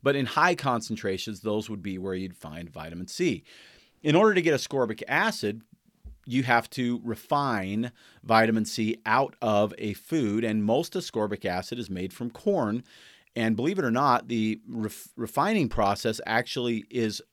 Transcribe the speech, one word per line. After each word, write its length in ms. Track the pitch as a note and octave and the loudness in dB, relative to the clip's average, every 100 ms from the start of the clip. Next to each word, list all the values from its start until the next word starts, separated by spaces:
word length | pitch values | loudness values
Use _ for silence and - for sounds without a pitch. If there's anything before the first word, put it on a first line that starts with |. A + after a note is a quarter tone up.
but 140 | C3+ C#3 | 2 0
in 80 | |
high 300 | B2 - F3 | 0 4 4
concentrations, 840 | F3 C#3+ A#2+ A2 G#2+ G2+ F#2+ - G2+ | 4 0 -2 -2 -4 -2 -4 -6 -6
those 280 | G#2+ G#2+ G#2+ | -2 -2 -2
would 140 | G#2 | -8
be 160 | F#2 F#2 | -8 -6
where 160 | F#2+ | -4
you'd 200 | F#2 F#2+ | -4 -6
find 360 | F2 E2+ D2+ E2+ | -10 -14 -12 -12
vitamin 380 | E2 D#2+ E2+ F#2 | -10 -10 -8 -10
C. 360 | - F3 G#2+ - - - - _ _ | -2 0 0 -6 -20 -20 -20 _ _
In 140 | D3+ D3+ | 2 6
order 160 | A3 | 6
to 80 | F#3+ | 6
get 140 | E3 | 2
ascorbic 480 | C#3 - C#3 A#2 G#2+ - | 0 0 0 0 -2 -2
acid, 540 | C#3 G#3+ A3 G#2 G#2+ - _ _ _ - - - | 0 0 0 -4 -4 -10 _ _ _ -20 -18 -4
you 160 | B2 | -2
have 280 | B2+ A#2+ - | 4 2 2
to 300 | - B2 A#2+ | -4 -2 -2
refine 880 | A#2 G#2+ - D3 C#3 A2 F#2+ G#2 B2 - - - | -4 -8 -2 0 0 -2 -2 -4 -4 -8 -20 -20
vitamin 420 | - A2+ A2+ A2+ | 4 6 6 4
C 340 | G#2+ - A2 A#2 - | 0 -2 -2 -2 0
out 280 | A2+ - - | 2 2 -2
of 320 | A2+ G#2 G#2 - | 2 4 2 0
a 160 | A2 | -8
food, 500 | G2 - D#3+ A#2 G#2 | -8 -4 -2 0 0
and 180 | A2+ G#2+ | 0 0
most 300 | G#2 B2 E3+ | 2 2 0
ascorbic 520 | F#3 E3+ A#2 G#2 G2+ | -6 -4 -4 -2 -2
acid 340 | G2 F2+ F#2 A#2+ | -4 -4 -6 -8
is 100 | G#2 | -6
made 240 | F#2+ F#2 | -6 -6
from 180 | - A#2+ | -6 -10
corn. 540 | - - G3 A2+ A2+ - - - - _ | -4 -2 0 0 -2 -6 -20 -20 -20 _
And 220 | - A2+ A2 | -2 0 2
believe 220 | C#3 F#3+ | 0 0
it 60 | |
or 60 | C#3 | 0
not, 380 | A#2 C#3+ B2 - | 2 4 2 2
the 320 | A#2+ A2 A2 - | 0 0 -2 -6
ref-, 400 | A#2+ G#2+ - - - | -6 -6 -6 -18 -8
refining 520 | A2+ - D#3+ A3 C3 | -6 0 2 2 0
process 520 | - G2+ G2+ A#2 A2 - | 2 2 2 -2 -4 0
actually 580 | A2+ A#2+ - A#2+ A2+ - | 0 0 -2 -2 -2 -4
is 320 | B2 A2 G#2 - | -2 -2 -2 -12